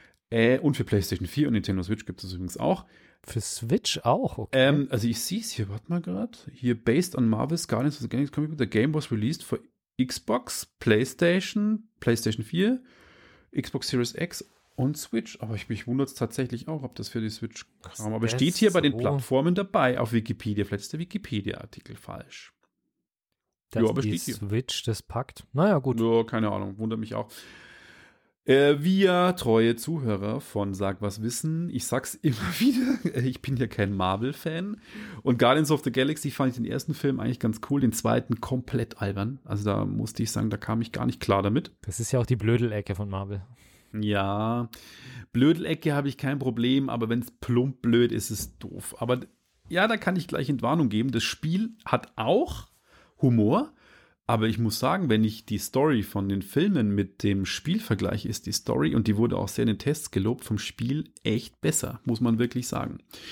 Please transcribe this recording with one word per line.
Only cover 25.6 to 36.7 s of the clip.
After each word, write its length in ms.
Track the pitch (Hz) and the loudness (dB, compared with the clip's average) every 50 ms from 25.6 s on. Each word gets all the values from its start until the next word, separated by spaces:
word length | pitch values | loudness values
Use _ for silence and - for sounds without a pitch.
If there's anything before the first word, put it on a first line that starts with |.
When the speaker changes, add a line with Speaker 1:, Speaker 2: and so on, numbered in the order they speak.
| 180 214 180 143 | 4 4 4 2
Speaker 2:
gut. 200 | 127 131 117 113 | 2 0 0 2
Speaker 1:
Ja, 240 | 113 117 113 113 110 | 4 4 4 4 2
keine 280 | - 117 110 110 104 | 2 0 -2 0 0
Ahnung, 260 | 101 101 98 98 95 107 | -2 -2 -4 -6 -6 -6
wundert 200 | 110 110 113 110 | -4 -4 -4 -4
mich 140 | 110 110 110 | -6 -6 -6
auch. 160 | 110 107 - - - - - - - - - - - - - - - - - _ _ _ _ _ _ _ | -6 -8 -8 -12 -20 -20 -20 -20 -20 -20 -20 -20 -20 -20 -20 -20 -20 -20 -20 _ _ _ _ _ _ _
Äh, 320 | - 131 139 143 143 147 143 | 4 6 6 8 6 6 4
wir, 560 | 151 185 190 196 196 185 180 180 180 180 180 | 4 2 4 6 6 6 6 6 4 4 2
treue 380 | - - 117 113 113 113 117 117 | 2 2 4 6 6 6 4 2
Zuhörer 640 | 117 - 147 165 151 123 110 104 95 101 104 117 143 | 0 -2 -4 -4 -2 -2 -2 -2 -2 -2 -4 -4 -6
von 320 | - - - 104 101 98 95 | -6 -6 -4 -4 -2 -2 -2
Sag 280 | 98 98 98 95 - | -2 -2 -2 -2 -2
was 200 | 107 101 98 104 | -4 -6 -4 -4
wissen, 480 | 107 120 120 - - 156 160 165 175 170 | -4 -4 -4 -4 -4 -4 -2 -2 -4 -4
ich 160 | - 117 - | -4 -6 -4
sag's 300 | - 120 131 - - - | -2 -2 -2 -4 -6 -6
<laughs> 60 | - - | -2 0
immer 140 | 147 110 101 98 87 160 | 0 0 0 -2 -4 0
wieder, 560 | - 233 285 226 262 247 262 254 - - 170 - | 2 2 2 4 4 2 0 0 0 -2 -2 -2
äh, 140 | 123 123 | 0 -2
ich 140 | 131 127 - | -2 -2 -4
bin 160 | - 135 135 | -4 -4 -2
ja 100 | 120 131 | 0 -2
kein 260 | - - - 101 98 101 | -2 0 0 0 0 0
Marvel-Fan. 840 | 95 92 92 98 104 120 135 151 - - 160 160 170 190 208 208 - - - - 208 - - 170 113 | 0 0 0 0 0 -2 -4 -4 -4 -6 -6 -4 -4 -6 -8 -8 -12 -14 -16 -16 -16 -14 -14 -14 -2
Und 160 | - - 123 | 0 2 4
Guardians 320 | 117 120 123 139 156 156 139 | 6 6 6 6 6 6 4
of 140 | 156 - - | 2 2 2
the 80 | 131 | 0
Galaxy 400 | 113 131 131 147 151 - - 135 | 0 2 2 2 0 -2 -4 -4
fand 200 | - - 135 127 | -2 0 0 0
ich 40 | 123 | 0
den 100 | 120 - | -2 -4
ersten 280 | - | -4